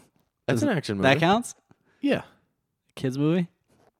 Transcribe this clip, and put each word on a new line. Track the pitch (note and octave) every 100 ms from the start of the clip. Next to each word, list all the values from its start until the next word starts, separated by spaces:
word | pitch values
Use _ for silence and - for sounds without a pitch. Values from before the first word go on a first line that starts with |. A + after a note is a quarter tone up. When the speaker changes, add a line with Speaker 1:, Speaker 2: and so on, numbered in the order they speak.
| _ _
Speaker 1:
<laughs> | _ _ -
Speaker 2:
That's | B2+
Speaker 1:
Is |
Speaker 2:
an | D4
action | E3+ - G2
Speaker 1:
that | C3
Speaker 2:
movie. | C#3+
Speaker 1:
counts? | E3+ A3 - - _ _ _ -
Speaker 2:
Yeah. | C#4+ A#3 - _ _ _ _ _ _
Speaker 1:
Kids | - C3+ C3+
movie? | D3+ F3+ E3+ _ _ _ _